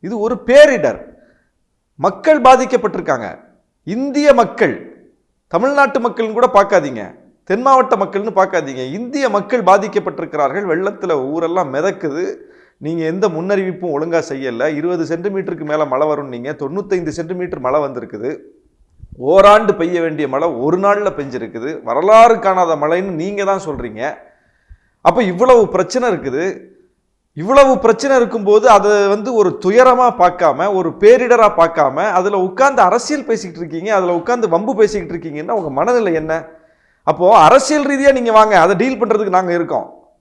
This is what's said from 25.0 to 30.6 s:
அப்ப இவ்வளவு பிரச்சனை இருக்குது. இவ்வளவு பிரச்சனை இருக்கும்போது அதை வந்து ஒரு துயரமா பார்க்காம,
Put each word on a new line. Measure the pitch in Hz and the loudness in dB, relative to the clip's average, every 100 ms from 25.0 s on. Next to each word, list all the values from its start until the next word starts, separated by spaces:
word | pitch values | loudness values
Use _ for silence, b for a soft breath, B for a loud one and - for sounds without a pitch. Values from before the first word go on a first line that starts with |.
அப்ப | 160 175 | -2 0
இவ்வளவு | 208 175 254 240 208 | -2 0 4 6 4
பிரச்சனை | 180 175 254 240 | 0 -2 -2 -2
இருக்குது. | 180 135 131 180 - - _ _ _ _ _ _ | -4 -4 -4 -6 -8 -16 _ _ _ _ _ _
இவ்வளவு | - 175 269 269 262 | -12 0 4 6 4
பிரச்சனை | - 226 277 262 | 2 0 0 0
இருக்கும்போது | 233 233 202 208 226 | 0 -2 2 4 6
அதை | 214 202 208 202 | 4 4 2 2
வந்து | 208 214 | 0 -2
ஒரு | 240 190 - | 0 0 0
துயரமா | 185 220 254 247 247 240 | 0 4 4 6 2 4
பார்க்காம, | 240 - 165 135 | 2 2 0 0